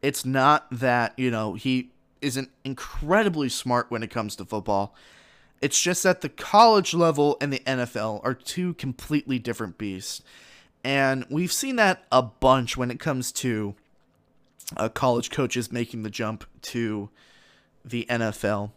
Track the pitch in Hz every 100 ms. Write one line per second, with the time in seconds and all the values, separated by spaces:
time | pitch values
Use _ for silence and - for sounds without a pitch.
0 | 135 143 127 135 135 151 - 123 127 120
1 | 113 - 127 117 110 101 135 127 123 _
2 | _ _ 143 127 131 _ 135 131 - -
3 | 147 196 208 160 131 - 127 123 117 117
4 | 110 120 107 - 95 107 98 98 101 _
5 | - - _ _ _ _ 147 - 175 180
6 | 190 180 147 - - 208 233 214 175 170
7 | 170 147 147 139 143 135 - 131 120 -
8 | 107 104 123 127 - - 180 165 139 123
9 | - 151 135 127 113 113 107 82 107 95
10 | - - _ - - - _ _ 131 139
11 | 135 131 - 147 175 - 269 247 202 180
12 | _ 127 120 _ 127 131 120 - 123 123
13 | 160 131 123 - 131 110 104 98 _ _
14 | _ _ _ _ _ _ - - 113 -
15 | 131 120 - - 127 123 113 120 117 117
16 | 107 104 110 110 - - - 120 113 107
17 | 104 _ _ _ _ _ _ _ - 120
18 | - 120 113 104 101 104 104